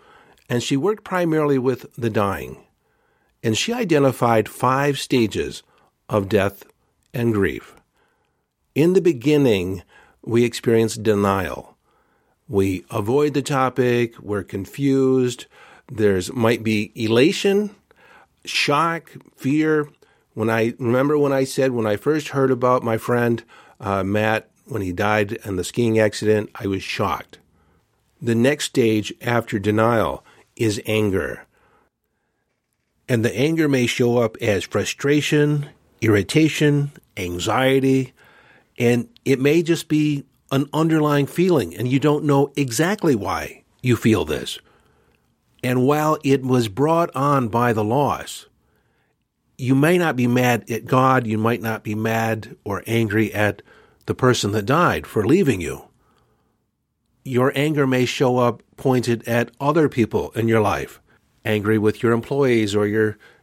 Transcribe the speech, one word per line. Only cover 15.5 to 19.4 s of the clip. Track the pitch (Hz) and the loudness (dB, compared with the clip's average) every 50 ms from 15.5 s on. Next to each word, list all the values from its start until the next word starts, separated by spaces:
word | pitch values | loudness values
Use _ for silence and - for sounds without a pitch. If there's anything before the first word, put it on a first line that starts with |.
| _ - - - - - _ - | _ -20 -20 -20 -20 -20 _ -12
there's | 123 104 107 101 98 92 90 - | -4 0 2 2 2 0 -2 -4
might | - 127 113 113 120 110 107 | -4 0 2 2 2 0 -2
be | 110 110 104 107 - - | -2 -2 -2 -4 -6 -8
elation, | - 110 107 113 120 139 180 190 - - 202 196 202 214 202 - _ _ _ _ _ _ - - - _ _ _ _ - | -6 -2 0 4 4 4 4 2 0 0 0 0 0 -2 -4 -10 _ _ _ _ _ _ -20 -20 -20 _ _ _ _ -14
shock, | - - - - - 143 147 165 170 165 165 - - - - - - _ | -6 -4 -2 0 0 2 2 0 0 -2 -6 -10 -14 -20 -20 -20 -20 _
fear. | - | -6